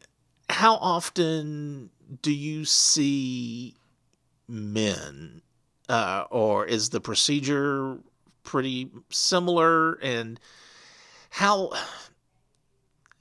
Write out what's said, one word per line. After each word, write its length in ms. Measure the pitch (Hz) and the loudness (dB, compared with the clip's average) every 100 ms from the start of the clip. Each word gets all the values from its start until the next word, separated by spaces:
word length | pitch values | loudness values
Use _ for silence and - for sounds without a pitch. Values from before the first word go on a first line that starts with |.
| - _ _ _ - | -16 _ _ _ -6
how 260 | - 220 220 | 4 6 6
often 1120 | 185 170 - - 160 160 151 151 147 139 110 _ - 127 | 2 0 0 0 0 0 -4 -6 -8 -10 -14 _ -20 -6
do 100 | 151 | -2
you 320 | 147 147 156 | -2 -2 -6
see 1120 | 151 - - 156 143 139 131 127 120 117 123 - _ _ _ _ _ _ - | 0 2 4 4 2 0 -2 -4 -8 -10 -12 -18 _ _ _ _ _ _ -12
men, 920 | 117 104 107 107 95 73 71 80 - _ _ _ _ - | -8 -4 0 0 -2 -6 -14 -18 -20 _ _ _ _ -2
uh, 340 | 120 98 95 - | 0 0 -2 -2
or 360 | 120 107 101 98 | 2 2 2 2
is 240 | 113 107 | 0 0
the 120 | 110 | -4
procedure 960 | 104 107 - 147 135 147 143 139 135 131 - _ _ _ | -2 0 2 0 0 0 0 -2 -4 -8 -16 _ _ _
pretty 460 | - 139 131 127 131 - - | -6 -2 -2 -4 -8 -14 -8
similar? 840 | - - 185 180 175 165 165 160 165 | -2 0 2 2 4 6 6 4 0
And 440 | 135 120 113 117 - - - - - - - - - | -4 -4 -4 -12 -20 -20 -20 -20 -20 -20 -20 -20 -12
how, 440 | - 202 208 185 - - - - _ _ _ _ _ _ _ _ _ _ _ | 0 2 2 0 -6 -10 -12 -20 _ _ _ _ _ _ _ _ _ _ _